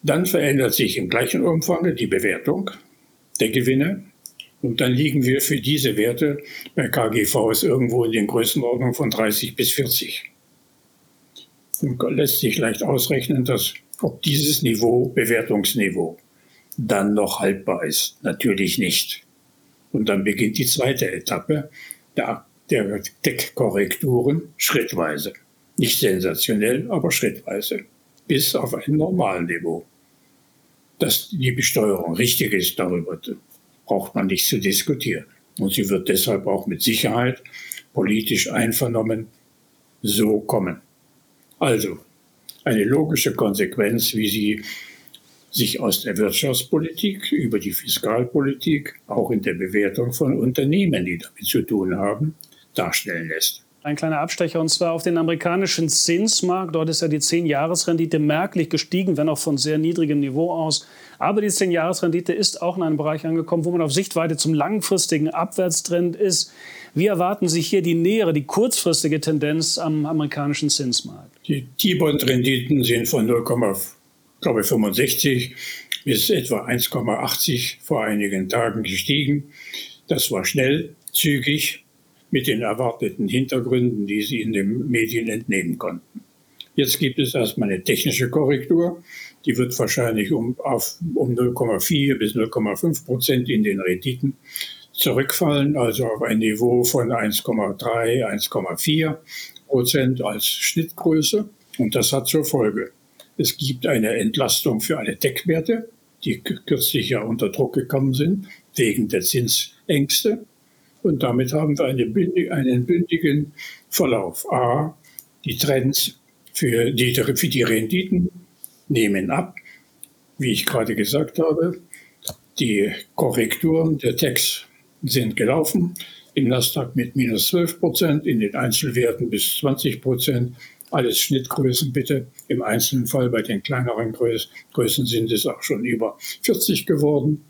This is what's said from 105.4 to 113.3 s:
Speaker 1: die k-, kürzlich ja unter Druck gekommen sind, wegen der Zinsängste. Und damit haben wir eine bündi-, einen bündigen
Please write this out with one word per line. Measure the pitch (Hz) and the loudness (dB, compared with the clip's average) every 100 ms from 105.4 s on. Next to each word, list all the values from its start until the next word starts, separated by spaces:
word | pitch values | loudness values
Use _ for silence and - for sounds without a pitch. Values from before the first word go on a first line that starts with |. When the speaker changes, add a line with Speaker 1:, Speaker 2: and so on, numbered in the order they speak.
| 175 160 160 226 - _ _ _ | 0 0 2 -2 -2 _ _ _
Speaker 1:
die | - 107 | -6 -4
k-, | - - - | -4 -8 -2
kürzlich | 135 - 131 117 | 0 2 0 0
ja | 120 | -2
unter | 107 113 104 | -2 -2 -2
Druck | 92 131 | 0 0
gekommen | - 123 139 135 | 0 0 0 2
sind, | 131 151 196 - - _ - | 2 2 0 -4 -20 _ 0
wegen | 117 104 107 | 0 4 4
der | 127 | 4
Zinsängste. | - 127 117 - - _ - 147 139 - 226 240 - _ _ _ _ _ | 2 0 2 0 -2 _ -2 0 2 2 2 0 -4 _ _ _ _ _
Und | 196 139 | 0 2
damit | 131 120 127 | 2 2 2
haben | 151 156 143 | 2 0 2
wir | |
eine | 143 131 110 | 0 0 0
bündi-, | 110 175 180 160 | 2 2 2 0
einen | 139 127 123 | 0 2 2
bündigen | 123 170 170 170 165 | 2 2 2 0 2